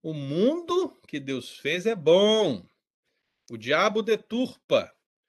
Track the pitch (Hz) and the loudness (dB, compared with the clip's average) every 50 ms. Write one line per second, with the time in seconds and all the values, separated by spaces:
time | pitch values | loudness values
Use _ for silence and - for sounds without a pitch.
0 | _ 165 160 151 139 135 143 170 202 254 311 349 339 320 349 370 370 285 - _ | _ -8 -8 -8 -6 -4 -2 2 2 2 2 0 -4 -2 -2 -2 -2 -2 -8 _
1 | _ - - 147 139 139 139 123 - - - - - 139 160 180 175 220 226 196 | _ -12 -12 -10 -8 -6 -8 -8 -8 -12 -18 -8 -6 -4 -4 -2 -2 -4 -4 0
2 | 147 151 165 185 208 208 220 220 214 170 127 92 90 _ _ _ _ _ _ _ | 4 4 6 6 6 4 4 4 2 0 0 -4 -8 _ _ _ _ _ _ _
3 | _ _ _ _ _ _ _ _ _ _ 117 110 107 120 143 160 185 220 202 220 | _ _ _ _ _ _ _ _ _ _ -16 -12 -4 -2 0 2 2 2 0 -2
4 | 220 220 214 - - _ 220 240 254 - - _ _ _ 147 117 92 - _ _ | 0 0 -2 -2 -2 _ -6 -4 -4 -6 -8 _ _ _ 0 0 0 -2 _ _
5 | _ _ _ _ _ | _ _ _ _ _